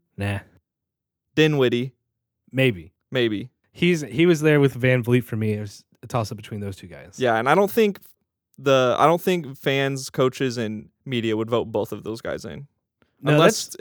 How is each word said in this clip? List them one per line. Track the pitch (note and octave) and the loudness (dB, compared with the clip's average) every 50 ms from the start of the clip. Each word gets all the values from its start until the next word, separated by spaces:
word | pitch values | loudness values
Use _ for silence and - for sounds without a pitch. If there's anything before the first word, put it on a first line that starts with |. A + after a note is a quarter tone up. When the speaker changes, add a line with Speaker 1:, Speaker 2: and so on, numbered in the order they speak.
| _ _ _ | _ _ _
Speaker 1:
Nah. | - G2+ G2+ G2 G2+ - _ _ _ _ _ _ _ _ _ _ _ _ _ _ _ _ _ - | -8 -6 -6 -6 -6 -8 _ _ _ _ _ _ _ _ _ _ _ _ _ _ _ _ _ 0
Speaker 2:
Dinwiddie. | D3+ D#3 D#3 D3+ C#3 C3 B2 A#2+ A#2+ B2+ C3 - _ _ _ _ _ _ _ _ _ _ _ | 2 2 4 4 4 2 2 2 0 -4 -6 -10 _ _ _ _ _ _ _ _ _ _ _
Speaker 1:
Maybe. | - C3+ C3+ B2+ G#2+ F2 D#2+ - _ _ _ - | -2 2 2 2 2 -2 -8 -18 _ _ _ -6
Speaker 2:
Maybe. | - B2+ A#2+ A2+ G#2 G2 B2+ B2+ _ _ _ _ | -2 -2 0 0 -2 -4 -8 -10 _ _ _ _
Speaker 1:
He's, | _ - F3+ F3 F3+ D#3 | _ -2 0 0 0 0
he | D3 A2+ - D3 E3 | -2 -4 0 2 4
was | F3+ E3+ D3 | 4 4 4
there | D3+ D#3 D3+ D3 | 4 4 4 4
with | C#3 C3+ B2 B2 | 4 2 0 0
VanVleet | B2 B2+ B2+ B2+ A2 A#2 B2 B2 A#2+ | 0 2 2 2 2 2 2 2 2
for | - A#2 | 0 -4
me. | A2 A2 G#2+ G#2 | -4 -2 -2 -2
It | G#2 | -4
was | G#2 G2+ - - _ _ _ _ | -6 -10 -14 -18 _ _ _ _
a | - - | -14 -6
toss-up | - A#2+ G#2+ - A2 G#2 | -4 -4 -4 -4 -8 -14
between | G#2 - A2+ G2+ | -14 -12 -12 -10
those | G2+ G2+ F#2+ | -8 -10 -10
two | - - F2 | -12 -14 -20
guys. | E2+ - - F2 - - | -18 -20 -20 -16 -8 -2
Speaker 2:
Yeah, | B2 A#2+ A2 | 0 0 2
and | A2 A#2 C3+ | 2 2 2
I | D3+ | 4
don't | F#3+ G#3 G3 | 4 2 2
think | - A#3 A3 G3+ F#3 - - - _ _ _ _ _ _ _ _ _ - | 2 2 0 0 0 -4 -12 -20 _ _ _ _ _ _ _ _ _ -6
the, | C3+ C#3 C3+ C3 B2+ B2 A2+ - | 0 2 4 4 4 2 2 4
I | C3 | 4
don't | D3+ E3+ F3 | 4 4 2
think | - F#3+ F3+ F3 D3+ B2+ C3+ - | 0 0 -2 -2 -2 -8 -12 -6
fans, | - C#3+ C3+ C#3 C#3 C3+ C#3 C3 C3 - | -4 -2 0 0 0 -2 -4 -6 -8 -8
coaches, | - - C3 C3 B2+ - C#3 C3 A#2 B2 | -2 0 0 0 0 -2 -4 -4 -4 -4
and | A2+ G#2+ A2 G#2+ - - _ _ - | -6 -6 -6 -10 -12 -16 _ _ -12
media | C#3 C3 A#2 A2 A2+ G#2+ G#2+ | -6 -4 -4 -2 -2 -2 -2
would | A2+ A2+ | -2 -2
vote | A#2+ A2+ F2 | -2 -2 -2
both | A2+ A2 G#2+ G2+ - | -2 -2 -4 -4 -4
of | A2 G2+ - | -6 -10 -10
those | G#2 A2+ A#2 | -10 -10 -10
guys | - E2 D2 D2 - | -8 -8 -8 -8 -10
in. | - D2+ - C#3+ - _ _ _ _ _ _ _ _ _ _ | -12 -14 -14 -16 -18 _ _ _ _ _ _ _ _ _ _
Speaker 1:
No, | - C#3+ D3+ | -2 2 4
Speaker 2:
Unless, | D3+ E3 G#3 A3 - - - | 6 6 6 4 2 -4 -10
Speaker 1:
that's | - - | -6 -2